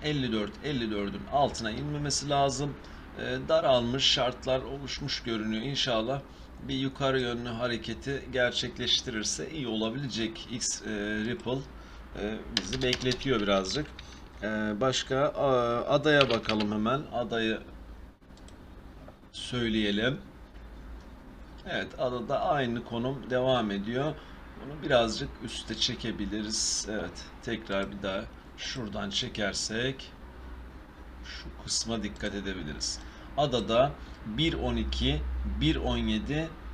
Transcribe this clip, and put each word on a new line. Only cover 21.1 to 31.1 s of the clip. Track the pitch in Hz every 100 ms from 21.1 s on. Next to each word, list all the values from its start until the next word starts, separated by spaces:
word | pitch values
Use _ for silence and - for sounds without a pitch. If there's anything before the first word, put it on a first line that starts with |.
| - - - - - 190
Evet, | 123 95 -
Ada | 131 123 107
da | 127
aynı | 185 147 123 117
konum | - 117 127 139 110
devam | 127 131 127 107
ediyor. | 98 104 123 151 151 - - - -
Bunu | 135 151
birazcık | 147 127 113 104 139 -
üste | 120 - -
çekebiliriz. | 113 - 120 117 90 98 107 107 110 - - -
Evet, | 107 87 - - -
tekrar | - 110 - 98 101
bir | 101
daha | 98 95 113 - - -
şuradan | - 135 107 104 101
çekersek | - 120 - 101 92 - 113 127 135 - - - - - - - - - - -